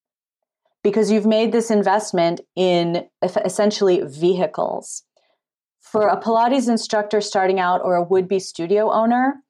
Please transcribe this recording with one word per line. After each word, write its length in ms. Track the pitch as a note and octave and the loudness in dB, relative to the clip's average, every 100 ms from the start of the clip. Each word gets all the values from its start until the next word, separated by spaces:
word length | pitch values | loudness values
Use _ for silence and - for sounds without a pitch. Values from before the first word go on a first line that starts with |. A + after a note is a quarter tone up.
| _ _ _ _ _ _ _ _ | _ _ _ _ _ _ _ _
because 280 | G#3 G#3+ G3+ | -2 0 2
you've 140 | A3 G#3+ | 2 2
made 260 | A3 A3+ | 2 2
this 200 | A#3 A3+ | 0 0
investment 720 | G#3 G3 G3 - F3+ E3+ F3 - F3 | 0 2 0 0 0 0 -2 -8 -2
in 520 | F#3 F3 E3+ F3 - - | 2 2 0 -4 -6 -6
eff-, 160 | F3+ G3 | -4 -2
essentially 640 | F3+ F#3 G#3 - G3 F3+ D3 | -4 0 0 2 2 2 -2
vehicles. 1000 | C#3+ F3 F#3 E3+ - - - - - - _ _ _ _ _ _ _ | -2 0 0 -2 -4 -6 -6 -12 -16 -20 _ _ _ _ _ _ _
For 280 | _ G#3+ G3+ | _ 0 2
a 120 | G3 | 0
Pilates 480 | A3+ A3+ A#3+ C#4 A#3 | 0 2 2 2 0
instructor 540 | A3+ - G#3+ G#3 G#3+ | -2 -2 -4 0 -2
starting 380 | G3+ G3+ F#3+ F#3+ | -2 0 0 2
out 220 | F3+ F3+ | 0 0
or 120 | F#3 F3 | 0 0
a 80 | |
would-be 360 | F3 F#3 F3+ F#3+ | 2 0 2 -2
studio 520 | - - E3+ G#3 A3 | -4 -8 -2 0 2
owner 500 | A3 A3+ B3 C4 C#4 | 2 2 2 0 -2